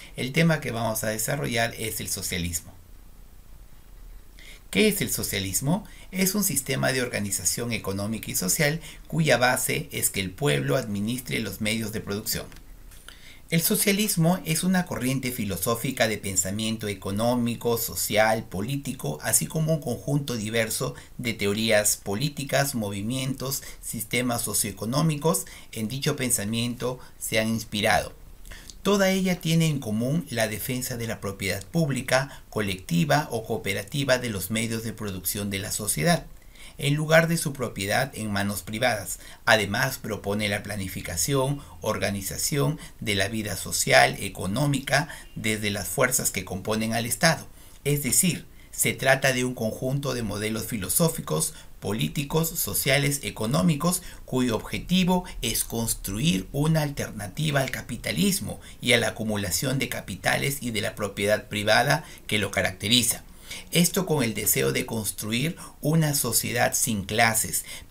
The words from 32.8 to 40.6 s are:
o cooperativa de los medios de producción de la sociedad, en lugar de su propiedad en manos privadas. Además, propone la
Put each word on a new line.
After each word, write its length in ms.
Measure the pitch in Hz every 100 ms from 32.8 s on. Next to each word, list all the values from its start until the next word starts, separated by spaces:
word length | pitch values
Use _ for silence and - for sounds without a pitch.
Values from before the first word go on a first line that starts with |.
| - 170 147 143 151
o 160 | 117 -
cooperativa 720 | 107 98 101 - 143 135 127
de 120 | 120
los 200 | 101 -
medios 340 | 110 113 113
de 100 | 113
producción 560 | 101 104 92 - 101 101
de 100 | 98
la 120 | 104
sociedad, 540 | - 104 147 160 165 - - - - - -
en 180 | 143 147
lugar 340 | 151 160 165
de 80 | 165
su 160 | 151
propiedad 580 | 139 110 - 98 110 139
en 160 | - 107
manos 320 | 98 101 101
privadas. 580 | - 110 127 107 90 - - - -
Además, 540 | 113 98 110 131 -
propone 500 | 107 101 101 104 104
la 140 | 101